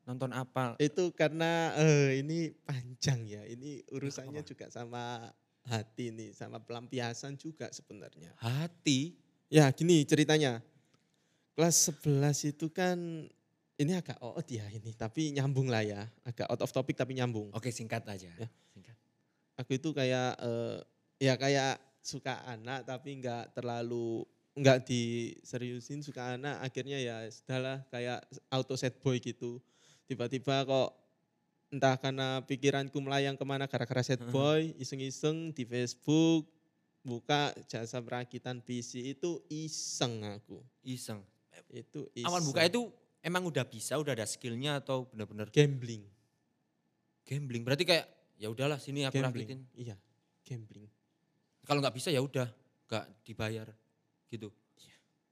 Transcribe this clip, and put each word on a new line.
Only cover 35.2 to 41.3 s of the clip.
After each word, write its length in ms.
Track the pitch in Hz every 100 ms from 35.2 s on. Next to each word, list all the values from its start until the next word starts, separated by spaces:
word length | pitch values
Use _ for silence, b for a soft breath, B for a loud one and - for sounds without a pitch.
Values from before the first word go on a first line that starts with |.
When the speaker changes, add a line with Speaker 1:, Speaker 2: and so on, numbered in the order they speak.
| 151 160 165
Speaker 2:
di 160 | 139 113
Facebook, 800 | 123 120 - - 156 165 165 156 _ _ _ _ _
buka 480 | 131 120 - 147 143 - -
jasa 320 | 113 117 127
perakitan 600 | 117 123 120 123 127 123
P 180 | 113 120
C 220 | 117 123 131
itu 320 | 143 175 160 -
iseng 760 | 156 156 - - - 131 113
aku. 380 | 104 104 - 92 123 _
Speaker 1:
Iseng. 460 | 131 123 - 107 95